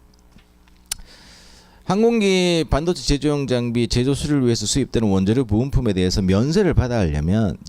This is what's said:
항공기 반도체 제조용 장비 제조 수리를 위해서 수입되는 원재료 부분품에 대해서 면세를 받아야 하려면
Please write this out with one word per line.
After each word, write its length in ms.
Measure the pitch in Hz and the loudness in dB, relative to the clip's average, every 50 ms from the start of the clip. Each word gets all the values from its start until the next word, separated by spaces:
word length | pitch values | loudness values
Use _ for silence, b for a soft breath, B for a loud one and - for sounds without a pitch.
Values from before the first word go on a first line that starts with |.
| - - _ _ - - - - - _ _ _ _ - - - _ _ - B B B B B B B B B B B B B B B B B B | -12 -20 _ _ -20 -20 -20 -20 -20 _ _ _ _ -20 -20 -20 _ _ -14 B B B B B B B B B B B B B B B B B B
항공기 800 | - 185 202 226 233 233 226 202 196 190 185 180 180 170 165 156 - | -4 0 2 2 2 2 2 2 2 2 2 2 2 2 0 0 0
반도체 340 | - 135 160 170 180 - - | -2 -2 0 -2 -4 -4 -2
제조용 420 | - 143 139 135 151 147 143 139 | -2 -2 0 0 0 0 0 -2
장비 400 | 117 127 120 120 120 117 120 117 107 | -2 -2 -2 -2 -2 -2 -2 -2 0
제조 240 | - 123 123 135 139 | 0 0 0 0 0
수리를 320 | 127 - 147 147 143 127 | -2 -2 -2 0 0 2
위해서 200 | 120 117 107 107 | 2 0 0 -2
수입되는 440 | 101 - 143 123 - - 123 113 104 | -4 -2 -2 -2 -2 -2 -2 0 2
원재료 340 | 95 95 95 95 110 131 135 | 2 2 2 2 2 0 0
부분품에 480 | 104 104 107 127 139 - 113 - 107 | 0 0 -2 0 0 -2 0 0 0
대해서 300 | 95 92 90 92 90 104 | 0 0 0 0 0 0
면세를 520 | 95 92 92 98 120 147 165 208 202 175 127 | 0 2 2 2 2 2 0 2 0 2 2
받아야 260 | - 127 123 120 117 | 0 0 0 0 0
하려면 560 | 98 80 73 73 73 82 98 110 110 101 - - - | 0 0 -2 -2 -2 0 0 0 0 -2 -4 -6 -4